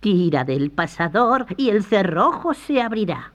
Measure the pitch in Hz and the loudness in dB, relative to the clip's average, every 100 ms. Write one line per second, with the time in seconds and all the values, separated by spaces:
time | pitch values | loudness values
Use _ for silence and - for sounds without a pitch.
0 | 208 185 175 151 131 135 143 - 170 - | 2 2 2 0 -2 -2 -2 -2 -6 -2
1 | 170 175 240 262 262 185 269 214 202 214 | -2 2 2 2 -2 -2 0 0 2 0
2 | 185 160 254 339 339 302 - 285 233 220 | 2 2 2 2 -4 -6 -2 -2 0 -2
3 | 208 165 - | -4 -4 -10